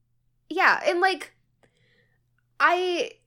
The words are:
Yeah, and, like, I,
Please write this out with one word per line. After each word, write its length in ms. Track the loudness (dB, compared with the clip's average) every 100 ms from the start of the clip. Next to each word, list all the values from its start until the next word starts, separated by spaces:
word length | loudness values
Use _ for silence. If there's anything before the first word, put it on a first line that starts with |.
| _ _ _ _ -12
Yeah, 320 | 0 2 2
and, 160 | 0 0
like, 360 | 0 -2 -10 _ _ _ _ _ _ _ _ _ _ _ _ -2
I, 520 | 0 2 0 -2 -6 -8